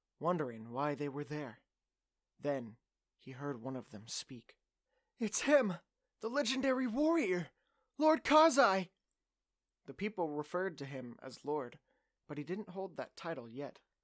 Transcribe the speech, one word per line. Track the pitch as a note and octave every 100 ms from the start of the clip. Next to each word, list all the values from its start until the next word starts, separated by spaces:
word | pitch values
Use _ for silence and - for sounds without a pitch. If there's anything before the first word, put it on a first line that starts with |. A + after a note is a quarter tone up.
| _ -
wondering | D#3 F3 C3+ A2+ A2+
why | B2 D3 C3+
they | C#3+
were | C3+
there. | C3+ D3+ C3+ G#2 _ _ _ _ _ _ _ _
Then | C#3+ C#3 A#2+ A2+ _ _ _ _
he | -
heard | B2+ C#3+ B2
one | B2 C3
of | G#2+
them | G#2 A#2
speak. | - - B2 - - _ _ _ _ _ -
"It's | G#3+ -
him, | - C#4+ G#3+ E3 _ _ _ -
the | A3+
legendary | C4+ A#3 C4 C4+ C4 B3+
warrior, | A#3 D#4 E4+ A3 F3+ D#3 _ _ _ _ -
Lord | D#4 D#4 -
Kazai!" | D4+ D#4+ C4 A3+ F#3+ F3+ _ _ _ _ _ _ _ _ _ -
The |
people | B2+ G#3 G#3+ D#3+
referred | D3 D3 F3+ F#3 D3+
to | C3+
him | C#3 B2 -
as | C3 A#2 C#3
Lord, | D3+ B2 - _ _ _ _ -
but | D3
he |
didn't | D3 F#3+ G3+
hold | F#3 F#3+ C#3+
that | B2 -
title | E3+ C#3+ A#2
yet. | A#2+ C#3+ - _ _